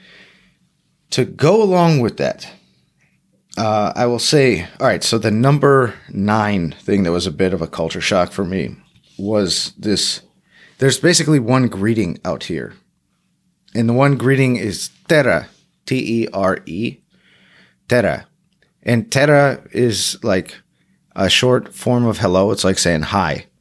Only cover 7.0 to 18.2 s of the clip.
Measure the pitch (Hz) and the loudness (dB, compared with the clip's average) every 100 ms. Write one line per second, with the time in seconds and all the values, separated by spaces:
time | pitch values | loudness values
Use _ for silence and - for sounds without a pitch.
7 | 90 87 87 78 92 92 80 - 82 92 | 2 0 -2 -2 -2 -2 -6 -6 -6 -6
8 | 76 98 87 - 95 92 69 - _ _ | -2 0 0 -2 -4 -4 -6 -10 _ _
9 | _ - 98 107 95 - - - 104 98 | _ -10 -4 -2 0 -2 -6 -8 -4 -2
10 | - - - _ _ _ - _ 135 123 | -2 -6 -12 _ _ _ -20 _ 0 2
11 | 160 175 147 151 113 131 123 98 101 113 | 2 2 2 2 2 2 0 0 -2 0
12 | 92 - - 76 - 80 57 - _ _ | -2 -4 -8 -8 -6 -8 -10 -14 _ _
13 | _ _ _ _ _ _ _ 113 117 120 | _ _ _ _ _ _ _ -4 0 2
14 | 139 135 117 135 131 120 104 90 - - | 2 2 2 2 2 0 -4 -6 -10 -12
15 | - 160 131 82 - _ _ _ - 131 | 0 2 2 0 -2 _ _ _ -6 -4
16 | - 113 113 98 95 95 - 82 117 - | -2 -2 -2 -2 -2 -2 -6 -8 -8 -10
17 | _ _ _ _ _ _ _ _ - 120 | _ _ _ _ _ _ _ _ -2 0
18 | 101 67 | 2 -2